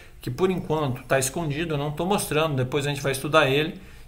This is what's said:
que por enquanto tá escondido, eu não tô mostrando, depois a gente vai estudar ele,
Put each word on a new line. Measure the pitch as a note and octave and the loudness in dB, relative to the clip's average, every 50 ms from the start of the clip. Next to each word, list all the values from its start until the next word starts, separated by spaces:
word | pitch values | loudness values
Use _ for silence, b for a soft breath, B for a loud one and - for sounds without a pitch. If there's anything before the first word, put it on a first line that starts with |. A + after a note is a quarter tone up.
| B B B B | B B B B
que | - - | -8 -8
por | B2 C3 F3+ F#3+ | -2 2 2 2
enquanto | F#3 D#3+ - - D3+ D#3 D3+ C3+ B2 - - | 2 0 -2 -2 -2 -2 0 -2 -4 -6 0
tá | - C#3 C3+ | 0 2 2
escondido, | B2+ - - F3 E3+ D3+ C3+ D3 E3+ C#3+ D#3 | 2 0 -2 -2 -2 -2 -2 -2 -2 -2 -2
eu | C#3 | -2
não | C#3+ D3+ | -2 -2
tô | D3 - F3 | -2 -2 0
mostrando, | F#3 G#3 F#3 - - D3 D3+ D#3+ D#3+ C#3+ | 0 2 0 0 0 0 2 2 2 2
depois | C3 B2+ C3 - D3 C#3 | 0 0 0 0 0 0
a | D3 | 0
gente | C#3+ C#3 | -2 -2
vai | C#3+ C#3 | -2 -2
estudar | C3 B2+ - D3+ D3+ D#3+ D3 C3+ | -2 -2 -2 4 4 6 6 6
ele, | C3+ D3 D#3 E3+ - B B B B B B | 4 2 2 0 -4 B B B B B B